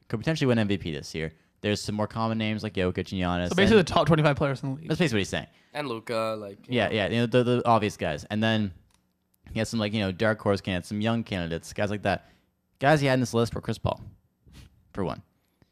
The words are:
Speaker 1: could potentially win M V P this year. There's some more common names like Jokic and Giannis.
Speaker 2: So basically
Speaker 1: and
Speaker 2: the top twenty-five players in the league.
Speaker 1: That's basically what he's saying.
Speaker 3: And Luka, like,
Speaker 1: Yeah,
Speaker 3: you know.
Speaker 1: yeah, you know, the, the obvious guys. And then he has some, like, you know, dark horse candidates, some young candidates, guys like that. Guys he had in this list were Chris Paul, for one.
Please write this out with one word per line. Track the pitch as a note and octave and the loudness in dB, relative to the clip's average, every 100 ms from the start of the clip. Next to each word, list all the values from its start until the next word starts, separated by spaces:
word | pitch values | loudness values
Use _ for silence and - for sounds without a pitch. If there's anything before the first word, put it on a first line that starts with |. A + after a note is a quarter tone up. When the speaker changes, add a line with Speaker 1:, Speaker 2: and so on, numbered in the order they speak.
| - | -8
Speaker 1:
could | A2+ | -4
potentially | C3 D#3+ C3+ | -2 0 2
win | A#2 | 4
M | G#2 | 2
V | G2+ | 0
P | F2 | -2
this | C#2+ - D#2+ | -8 -8 -6
year. | D#2 - _ _ | -6 -8 _ _
There's | G#2+ G#2 | -2 0
some | - G#2 | -2 -4
more | G#2 | -4
common | A2+ A2+ A2 | -2 -4 -2
names | G#2+ G#2+ | -2 -2
like | G#2 | -4
Jokic | F#2+ F#2 F2+ F2 | -2 0 0 -4
and | F#2+ | -2
Giannis. | F2+ F2 F2 | 0 0 0
Speaker 2:
So | F3 | 2
basically | G3 A3 | 6 6
Speaker 1:
and | E3+ | 6
Speaker 2:
the | |
top | F3 D3+ | 2 4
twenty-five | D#3+ D3+ C#3 | 4 4 2
players | C#3+ C3 | -2 -2
in | C#3 | -6
the | C#3 | -8
league. | D#3+ | -4
Speaker 1:
That's | - | 0
basically | E3 A2 | 0 0
what | |
he's | F#2 | 0
saying. | E2 - _ _ | -4 -6 _ _
Speaker 3:
And | C#3+ C#3+ | -8 -6
Luka, | A2+ A2 A2+ A2 A2 | -6 -4 -4 -2 -4
like, | G2+ G2+ - | -10 -14 -4
Speaker 1:
Yeah, | B2 F#2+ | 0 2
Speaker 3:
you | |
know. | G#2+ | 2
Speaker 1:
yeah, | F#2 | 0
you | A#2 | 0
know, | A#2+ | 2
the, | B2 | 4
the | A#2+ B2 - | 4 2 4
obvious | A2+ G2+ - | 4 2 -2
guys. | F#2 D2+ A2 | -4 -4 -4
And | G#2+ | 0
then | A2+ A2 G#2 - _ _ _ _ _ _ - | 2 2 -2 -6 _ _ _ _ _ _ -8
he | A2+ | -4
has | A2 | -2
some, | A2+ | -2
like, | G#2 | -2
you | A2 | 0
know, | G2 | -2
dark | F2 A2 A2 | 2 0 2
horse | G#2+ G2 | 0 0
candidates, | - F2+ - | 0 -4 -4
some | G#2 | -2
young | A2 A#2 | 0 0
candidates, | A2 F#2+ E2+ E2 - | -2 -4 -4 -6 -6
guys | - G#2 | -4 -4
like | G#2 | -2
that. | G2 F2 - _ _ _ _ - | -2 -2 -6 _ _ _ _ 0
Guys | C3+ D#3 | 4 4
he | C#3 | 4
had | |
in | C3 | 2
this | A#2+ | 2
list | A#2 A#2 - | 0 0 -2
were | |
Chris | - A2 | -6 -4
Paul, | - - - - _ _ - - - _ _ | -4 -6 -8 -20 _ _ -20 -20 -20 _ _
for | - F2 | -6 -6
one. | A1+ - _ _ _ _ | -6 -12 _ _ _ _